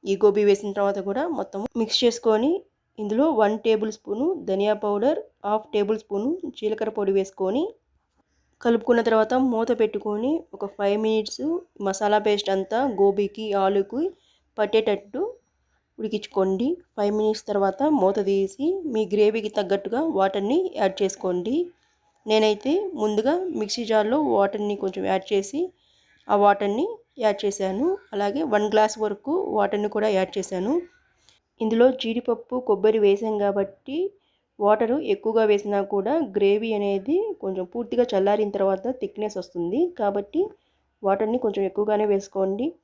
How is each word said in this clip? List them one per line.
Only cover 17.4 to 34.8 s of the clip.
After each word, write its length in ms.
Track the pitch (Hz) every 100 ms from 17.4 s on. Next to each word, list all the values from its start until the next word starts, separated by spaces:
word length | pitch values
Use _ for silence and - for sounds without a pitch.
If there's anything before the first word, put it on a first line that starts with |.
| -
తర్వాత 340 | 202 196 190 285 294
మూత 160 | 185 202 196
తీసి 380 | 196 196 - 285 392 320
మీ 100 | 220 208
గ్రేవీకి 380 | 202 208 220 208 208
తగ్గట్టుగా 440 | 190 196 196 233 320 208
వాటర్ని 420 | 190 190 196 294 370 -
యాడ్ 140 | 196 190
చేసుకోండి. 540 | 196 190 190 180 175 285 349 _ _ _ _ _ -
నేనైతే 480 | 214 214 208 262 339 403 302
ముందుగా 340 | 214 214 226 349 370 240
మిక్సీ 240 | 214 - 226
జార్లో 280 | 220 214 269 285 220
వాటర్ని 420 | 196 208 208 202
కొంచెం 220 | 196 185 190
యాడ్ 160 | 190 190
చేసి 300 | 202 196 285 359 _ _ _ _ _ -
ఆ 100 | 208 202
వాటర్ని 420 | 202 202 208 381 453 _ -
యాడ్ 140 | 214 202
చేశాను. 440 | 208 202 190 190 311 392 _
అలాగే 280 | 208 202 220 311
వన్ 120 | 208 208
గ్లాస్ 240 | 214 214 214
వరకు 300 | 214 202 - 339 - 208
వాటర్ని 320 | 202 208 208 208
కూడా 120 | 214 190
యాడ్ 160 | 190 202
చేశాను. 360 | 185 185 196 330 349 _ _ _ _ _ _ _
ఇందులో 240 | 220 226 247 262
జీడిపప్పు, 540 | 226 226 247 233 - 247 254
కొబ్బరి 320 | 202 208 220
వేసాం 320 | 202 202 220 214
కాబట్టి 540 | 202 202 196 - - 285 381 _ _ _ _ _
వాటర్ 340 | 208 214